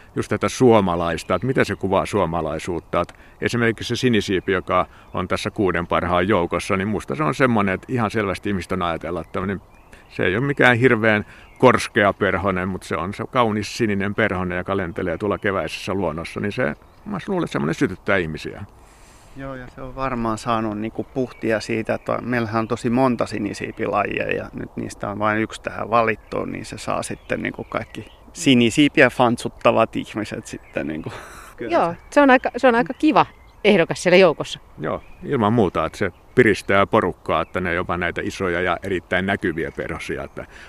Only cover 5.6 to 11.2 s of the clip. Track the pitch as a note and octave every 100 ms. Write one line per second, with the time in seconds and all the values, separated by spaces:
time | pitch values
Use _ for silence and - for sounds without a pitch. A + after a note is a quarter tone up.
5.6 | F#2 E2+ E2+ E2 F2 F2+ F#2+ G2 E2+ E2+
6.6 | - G2 G2+ G2 - C3+ D#3 C3+ C3 A2
7.6 | G2+ F#2 - B2 G#2+ A2+ G2+ F2 G#2 F#2+
8.6 | - F#2 F2 D#2+ D#2+ E2+ - G2 F#2+ F#2
9.6 | - - - - - - G2 G2+ C#3+ C#3+
10.6 | B2+ A#2 B2+ A2+ A2 G#2+